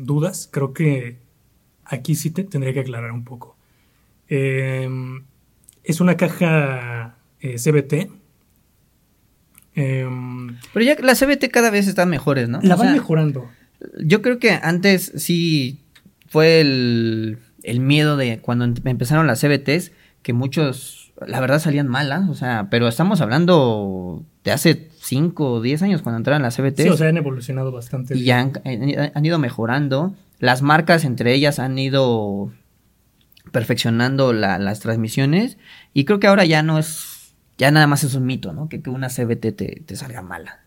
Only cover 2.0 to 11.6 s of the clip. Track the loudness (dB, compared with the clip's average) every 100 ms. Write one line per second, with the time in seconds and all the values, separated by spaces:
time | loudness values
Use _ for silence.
2 | -2 -2 -2 -6 -6 -4 -4 -4 -6 -8
3 | -8 -10 -12 -16 -20 _ _ _ _ _
4 | _ _ _ -2 -2 -2 -2 -4 -6 -6
5 | -10 -12 -18 _ _ _ _ _ -4 2
6 | 2 2 0 0 2 2 0 -4 -8 -10
7 | -10 -16 _ _ -10 -2 2 2 0 -4
8 | -4 -12 _ _ _ _ _ _ _ _
9 | _ _ _ _ _ _ _ -4 -2 -2
10 | -4 -8 -10 -10 -12 -14 -8 0 2 4
11 | 2 2 2 0 0 2